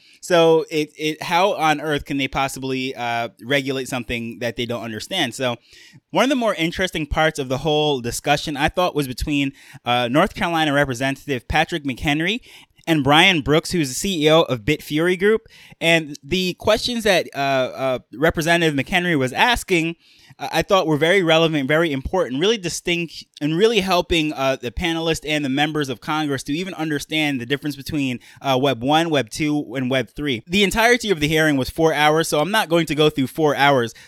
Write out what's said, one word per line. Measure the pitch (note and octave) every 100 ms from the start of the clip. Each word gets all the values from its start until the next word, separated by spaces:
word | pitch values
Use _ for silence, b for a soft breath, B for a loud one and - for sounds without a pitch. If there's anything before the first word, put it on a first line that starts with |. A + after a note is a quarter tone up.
| b b
So | - F3 E3 E3 D3+
it, | D#3+ D3+ -
it, | D3+ D#3
how | D3 F3 G3
on | F3 D#3 D3+
earth | D3+ D3
can | - C#3+
they | C3+
possibly, | D3 C#3 - C3 C3 C3 B2+
uh, | A#2+ A#2 A#2 -
regulate | A2+ C#3+ C3+ C3+ B2+
something | C3 A#2 A#2+ A2+ A#2
that | A#2+ A2+
they | A#2
don't | A#2
understand? | A2+ A2 - F#3+ C3+ A#2
So | B2+ A#2+ B B B B _
one | -
of | B3
the |
more | C#4+ A3+ D#3+
interesting | E3 D#3 F#3 F3 D3+
parts | - D#3+ D#3
of | C3
the | B2+
whole | D#3+ D3+ D3+ C#3
discussion, | A#2 A2+ - D3 - C#3
I | D#3
thought, | - F3+ C#3+
was | C3+
between, | B2+ - C#3+ C#3 - B B
uh, | - A#2+ A#2+
North | C#3 G#3
Carolina | - F#3 E3 D#3
Representative | C#3+ C#3+ A#2+ C3+ C#3 - C3 -
Patrick | D#3 D#3+ E3+
McHenry | C#3 A#2+ D#3+ D3 E3+ A3+ - B B _ -
and | D#3+
Brian | C3+ D3 F#3 E3+
Brooks, | B2+ D3+ -
who's | F3+ C#3+
the |
C | B2+ G3+ F3+
E | D3
O | D#3+
of | - B2
Bitfury | G#2 D3+ - D3 E3+ F3+
Group. | G3+ A3 - B B B
And | E3 E3 D#3 D3
the | C#3 F#3 F#3
questions | F3 - A3+ - A#3+
that, | G#3+ F3 B2+
uh, | -
uh, | C#3 C3+ B2+ E2 C3 B2+ -
Representative | G#2+ D#3+ E3+ D#3 E3+ E3
McHenry | C#3+ B2+ F#3 F3+ D#3+
was | C3
asking, | C3 A3 A#3 - F3 D#3+ E3 b b b b
uh, | C#3
I | E3
thought | E3 G3 D#3+
were | D3+
very | D#3+ G3
relevant, | E3 D#3+ E3 D#3 C3+
very | D3+ E3+
important, | C#3 B2+ F#3 C#3+ C3
really | F#3 A#3
distinct, | E3+ - - F3 E3 - - -
and | D3 D#3+
really | A3 A#3
helping, | F#3+ F3+ F3+ E3+ D#3
uh, | B2+ C3+ C3+
the | A#2+
panelists | - F3 E3 E3 D#3+ C#3
and | D3+
the | C#3+
members | C3+ D3+ D3+ C#3
of | A#2+
Congress | - D#3 D3+ C3+
to | -
even | D3 F#3+
understand | F3+ D#3 C#3+ - D#3 D3+ C3+
the | A#2
difference | C#3+ D3+ C3+
between, | C3+ D#3 C3+ A#2+ B B
uh, | C#3 C3
Web | C#3 A#2+
one, | B2+ D#3 E3+
Web | D3 A#2
two, | - D3+ D3 C#3 B2
and | B2+
Web | C3 A#2+
three. | - D3 A#2 -
The | F#3
entirety | G3 G#3 A3+ B3 A3
of | F3+
the | E3+
hearing | D#3 D#3 C#3+
was | B2+
four | - D#3+
hours, | D3 D3+ D#3 D#3+
so | D3+
I'm | D#3
not | G#3+ F3
going | E3+ D#3
to |
go | D3 D3+
through | D3 C3
four | - D#3
hours. | B2+ C#3 C#3 A#2 -